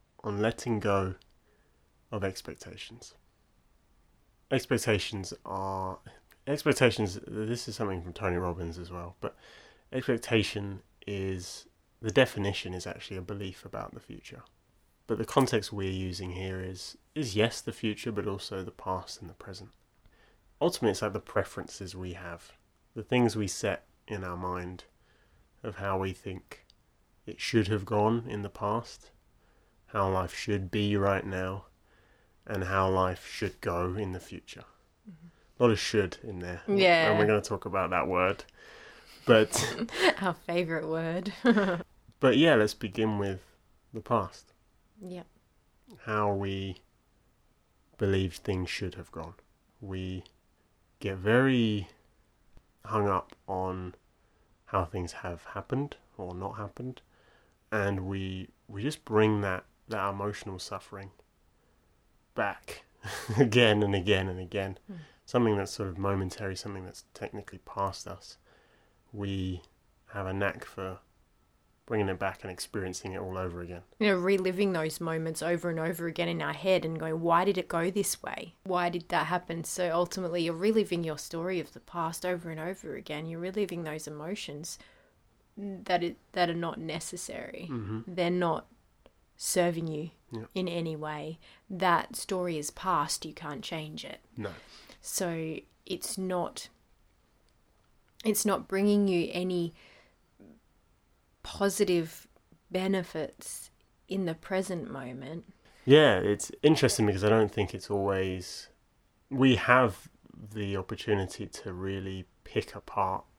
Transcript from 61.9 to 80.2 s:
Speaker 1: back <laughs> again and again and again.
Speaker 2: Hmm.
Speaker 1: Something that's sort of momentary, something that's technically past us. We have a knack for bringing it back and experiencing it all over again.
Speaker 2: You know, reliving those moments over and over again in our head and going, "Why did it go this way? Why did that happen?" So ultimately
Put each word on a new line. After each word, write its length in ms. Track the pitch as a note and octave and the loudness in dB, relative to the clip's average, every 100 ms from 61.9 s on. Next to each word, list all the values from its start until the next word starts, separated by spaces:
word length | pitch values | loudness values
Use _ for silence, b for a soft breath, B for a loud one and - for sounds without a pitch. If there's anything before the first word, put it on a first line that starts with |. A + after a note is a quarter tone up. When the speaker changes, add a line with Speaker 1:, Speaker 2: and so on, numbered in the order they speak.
| _ _ _ _ - | _ _ _ _ -4
Speaker 1:
back 480 | G#2 F#2 - - - _ G#2 | -4 -4 -12 -18 -18 _ -10
<laughs> 280 | - - G#2+ | -10 -4 4
again 460 | C3 B2 A#2 G#2 | 6 8 8 6
and 120 | G#2 G2 | 4 2
again 320 | F2+ G2 F#2+ | 4 2 2
and 120 | F#2 | -4
again. 380 | F2+ G#2 F#2+ F#2 - | -6 -4 -4 -6 -14
Speaker 2:
Hmm. 80 | F3+ D#3 B - | -16 -16 B -4
Speaker 1:
Something 320 | B2+ A#2 G#2 | 2 4 2
that's 140 | F#2+ | -2
sort 180 | - G2 | -4 -6
of 80 | F2+ | -2
momentary, 580 | G2 G2 F#2+ - G2+ F#2 | 0 0 -2 -4 -8 -8
something 300 | G2+ G2 F#2 | -10 -10 -12
that's 180 | - - | -16 -20
technically 460 | - - G#2 G2+ G2+ | -12 -10 -10 -14 -18
past 480 | - - G2 F#2 - | -12 -4 -4 -4 -12
us. 300 | F2+ - - b b b b b b _ | -14 -16 -20 b b b b b b _
We 480 | G#2 G2+ G2 F#2+ F2+ - _ _ _ _ | -6 -4 -2 -2 -6 -10 _ _ _ _
have 120 | G2+ F#2+ | -8 -4
a 80 | |
knack 320 | G2 G2 - - | -2 -2 -2 -12
for 320 | - F#2+ F#2+ _ _ _ _ _ _ _ _ - | -10 -8 -10 _ _ _ _ _ _ _ _ -4
bringing 240 | A2 G2 | 0 0
it 100 | F#2 | 0
back 200 | G2 F#2 | -2 -4
and 80 | G2+ | -10
experiencing 600 | F2+ - G#2+ F#2 F2+ G2 | -10 -6 -4 -4 -6 -6
it 60 | F#2 | -6
all 180 | F#2 F#2 | -6 -4
over 240 | F#2 F2 | -4 -6
again. 200 | F2 F2 - _ | -8 -12 -14 _
Speaker 2:
You 80 | G#3+ | 2
know, 80 | F#3+ | 2
reliving 580 | F3+ G3 F#3 F3+ G3+ | 4 2 2 2 2
those 260 | F3 D#3+ - | 2 -2 -2
moments 420 | E3+ D#3+ D#3+ D#3+ | -4 -2 -4 -4
over 260 | D#3+ F3 F3 | 0 0 0
and 100 | E3 | -2
over 280 | D#3+ E3+ E3+ | -2 -4 -6
again 220 | E3 E3+ | -2 -2
in 120 | E3 | -2
our 120 | D3 | -4
head 300 | D3 F#3+ F#3 | -2 2 2
and 160 | E3 D#3+ | 2 -4
going, 220 | D#3+ D#3+ | -4 -2
"Why 240 | E3 E3 F#3 | 4 4 4
did 120 | F#3 | 2
it 80 | F3 | 0
go 240 | E3+ E3+ | 0 0
this 300 | G3 F#3+ - | 0 -2 -2
way? 320 | - - F3 - | -6 -10 -10 -14
Why 260 | - F3+ F3 | -4 0 0
did 200 | F3 E3 | -2 0
that 180 | E3+ D3+ | 0 2
happen?" 360 | F3 F3 E3+ | -2 -2 -6
So 280 | D#3 - F3+ | -6 -2 0
ultimately 500 | E3 F3 - | 2 0 -2